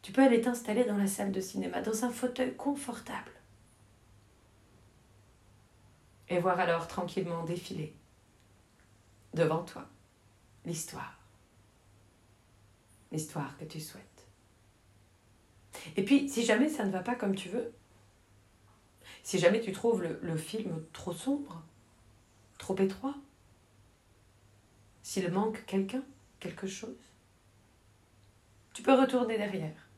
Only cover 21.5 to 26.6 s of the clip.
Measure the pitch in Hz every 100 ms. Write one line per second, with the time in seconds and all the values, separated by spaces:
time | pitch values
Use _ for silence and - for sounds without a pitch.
21.5 | 165 160 - _ _ - - _ _ -
22.5 | - - 185 190 190 269 285 - _ _
23.5 | - _ _ - _ _ _ _ _ _
24.5 | - _ _ - - - - 180 185 220
25.5 | 220 - 196 196 254 262 - - - 175
26.5 | 156